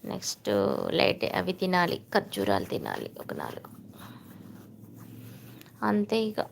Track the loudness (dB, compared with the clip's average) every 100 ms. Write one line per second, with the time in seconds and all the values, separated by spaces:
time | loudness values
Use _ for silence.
0 | -4 -4 -4 -4 2 4 4 2 2 6
1 | 6 6 2 2 0 0 2 4 4 0
2 | 2 0 2 0 4 4 2 -2 -2 -4
3 | -6 -8 -8 -6 -6 -8 -12 -16 -16 -16
4 | -16 -16 -16 -16 -16 -16 -18 -18 -18 -16
5 | -16 -16 -14 -16 -16 -18 -18 0 4 4
6 | 4 2 2 0 -2